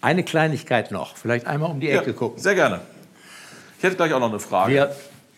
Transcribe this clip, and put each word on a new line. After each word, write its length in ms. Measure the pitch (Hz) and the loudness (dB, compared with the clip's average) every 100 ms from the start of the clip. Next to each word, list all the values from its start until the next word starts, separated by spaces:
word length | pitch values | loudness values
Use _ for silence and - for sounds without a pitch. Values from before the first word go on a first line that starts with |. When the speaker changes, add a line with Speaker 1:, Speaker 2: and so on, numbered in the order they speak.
Speaker 1:
Eine 220 | 120 165 | 2 0
Kleinigkeit 680 | 170 160 160 135 - 123 107 | 0 0 0 0 0 0 0
noch, 240 | 95 71 - | -8 -10 -10
vielleicht 300 | 113 120 120 | -2 -2 -2
einmal 240 | 147 160 | -4 -4
um 80 | 139 | -4
die 80 | 151 | 0
Speaker 2:
Ja, 140 | 135 | 0
Speaker 1:
Ecke 120 | - | 0
gucken. 280 | - 120 - | -4 -6 -2
Speaker 2:
sehr 140 | 190 196 | 0 4
gerne. 260 | 147 87 - - - - - - - - - - | 2 0 -8 -20 -20 -20 -20 -20 -20 -20 -20 -2
Ich 60 | |
hätte 120 | 180 185 | -2 2
gleich 180 | 170 | 2
auch 60 | 135 | 2
noch 100 | 117 | 0
eine 100 | 107 | -2
Frage. 340 | - 95 95 | -2 0 4
Speaker 1:
Wir, 220 | 139 139 139 - - _ | 4 2 -2 -16 -20 _